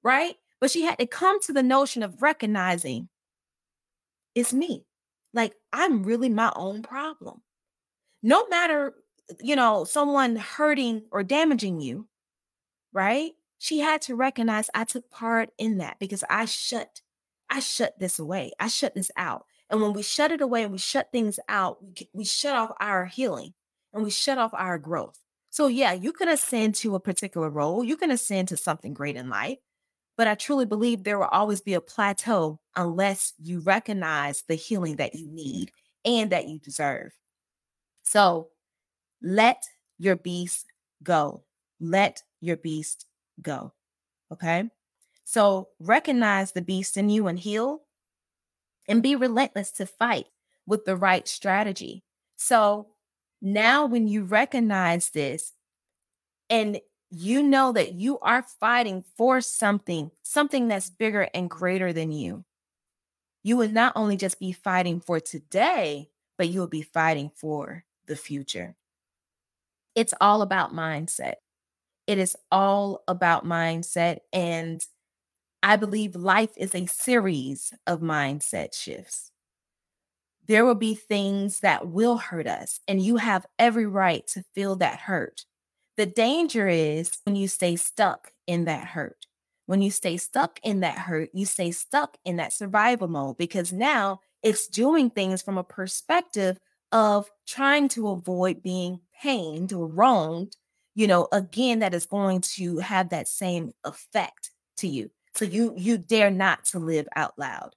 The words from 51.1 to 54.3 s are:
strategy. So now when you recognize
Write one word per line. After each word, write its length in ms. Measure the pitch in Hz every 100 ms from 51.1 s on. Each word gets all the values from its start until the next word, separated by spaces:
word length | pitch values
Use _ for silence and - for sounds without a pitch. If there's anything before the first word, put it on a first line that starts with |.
| 185 -
strategy. 760 | - 202 190 214 190 - 185 _ _ _ -
So 520 | - 240 214 208 208 _ _ _ _ -
now 460 | 190 208 226 277 294
when 220 | 233 214
you 160 | 214
recognize 840 | 185